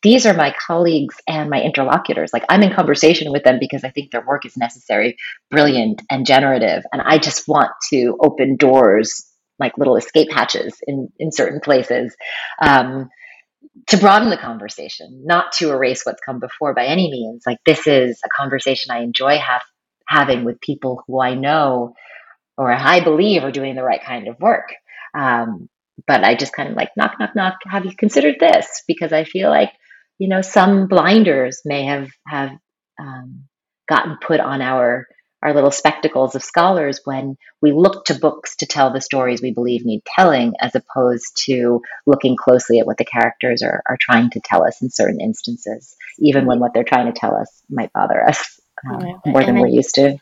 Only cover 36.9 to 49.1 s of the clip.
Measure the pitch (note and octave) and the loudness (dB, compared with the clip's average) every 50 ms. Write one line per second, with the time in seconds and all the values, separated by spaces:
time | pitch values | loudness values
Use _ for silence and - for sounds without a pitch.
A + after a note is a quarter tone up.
36.9 | C3+ - _ - C3+ C3+ C3+ C#3 C3+ _ _ _ _ _ - D3+ C#3+ D3+ F3+ F#3+ | -6 -6 _ -8 -8 -8 -8 -8 -12 _ _ _ _ _ 2 2 4 6 4 4
37.9 | F#3 - - - D3+ C3 - D#3 - - - - - - - - - D3+ C#3 C3+ | 2 0 -4 -4 -4 0 0 -2 -2 -2 -14 -16 -8 -8 -8 -6 0 0 0 0
38.9 | A#2+ C3+ C3 - - C3+ C3 B2+ A#2+ A2+ A#2+ B2+ A2 - A#2+ B2 B2 A#2 A#2+ A#2+ | 0 -4 -6 -4 -2 -2 0 -2 -2 -4 -4 -6 -4 -4 -2 -2 -2 -2 -4 -4
39.9 | A2 G#2 _ - - - F#3 F3+ D3+ B2+ A#2+ A#2+ G#2+ - - B2 - B2 - _ | -6 -6 _ -6 0 2 4 4 4 2 0 -2 -2 -2 -6 -4 -4 -4 -6 _
40.9 | - C3+ B2+ B2 B2 A#2+ A#2+ - _ - - - C3+ B2+ A#2+ A#2+ A#2+ A#2 A#2+ - | -4 0 0 2 0 -2 -6 -10 _ -8 -4 -2 -2 0 2 2 0 0 -2 -6
41.9 | - - _ - C#3+ C#3 - C3 B2+ - - - B2+ B2+ - - A#2 A#2 A2 A2 | -20 -4 _ 2 2 4 4 0 -2 0 2 4 4 4 4 4 2 2 2 2
42.9 | G#2+ - A#2 - - A#2+ A#2 A#2 - _ - B2+ A#2+ A#2+ - - - - - - | -2 -4 -6 -4 0 0 0 0 -2 _ -4 -2 -2 -2 -2 -4 -4 -4 -4 -6
43.9 | B2 C3 - - B2 A#2 A#2+ A#2+ - - - - - F2 E2+ - - - - C3 | -4 -4 0 0 2 2 2 0 -2 -6 -6 0 0 2 2 2 0 -4 -8 -8
44.9 | - - G2+ - - - - A2 A2 - - - A#2+ - - G#2 G#2+ - C3 - | -2 0 0 0 0 -2 -4 -6 -6 -6 -8 -10 -10 -10 -8 -10 -10 -10 _ -20
45.9 | - _ - - - - - D3 C3+ C#3 C3+ B2+ B2+ A#2+ B2 A#2+ A#2+ A2+ B2 - | -20 _ -20 -20 -6 0 2 4 4 4 2 2 2 2 0 0 0 0 0 2
46.9 | - B2 A#2+ A#2+ A2+ - - A2 G#2+ G#2+ G#2+ - _ _ _ _ - C3 A2+ - | 0 0 0 0 -4 -4 -4 -2 -2 -2 -4 -6 _ _ _ _ -8 -8 -8 -6
47.9 | _ - - - - - - - D3 - - - _ _ _ _ _ - - C3 | _ -4 -2 0 0 2 2 2 0 0 -6 -12 _ _ _ _ _ -16 -12 -10
48.9 | - - F#3 F3 | -10 -8 -8 -10